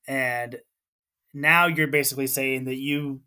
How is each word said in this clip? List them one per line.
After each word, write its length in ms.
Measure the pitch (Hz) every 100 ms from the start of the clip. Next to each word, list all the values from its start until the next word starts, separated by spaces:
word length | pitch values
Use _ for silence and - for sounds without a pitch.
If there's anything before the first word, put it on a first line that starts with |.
| -
and 540 | 135 123 120 120 - _ _ _ _ _ _ _
now 320 | 143 151 170 175
you're 220 | 160 151
basically 400 | 147 139 139 135
saying 380 | 135 135 131 131
that 100 | 131
you 440 | 143 147 143 131